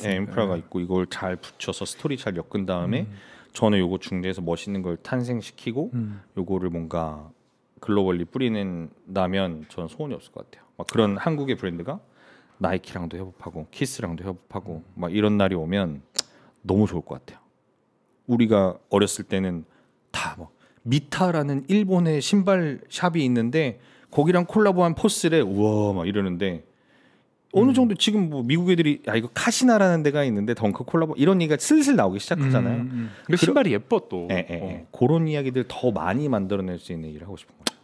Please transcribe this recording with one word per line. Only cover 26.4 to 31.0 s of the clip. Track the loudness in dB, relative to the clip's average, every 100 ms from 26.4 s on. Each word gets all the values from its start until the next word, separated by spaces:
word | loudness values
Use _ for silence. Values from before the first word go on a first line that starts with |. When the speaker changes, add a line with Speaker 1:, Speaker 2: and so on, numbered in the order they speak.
| -4 -4 -12 _ _ _ _ _ _ _ _
Speaker 2:
어느 | 2 4
Speaker 1:
음. |
Speaker 2:
정도 | 6 2
지금 | 2 2 2 0
뭐 | -2
미국 | 0 0 4
애들이 | 4 4 2 0
"야, |
이거 | -2 -2
카시나라는 | -2 -2 2 4 6 6 4
데가 | 2 2
있는데 | 2 0 0
덩크 | 0 0 0
콜라보" | -2 0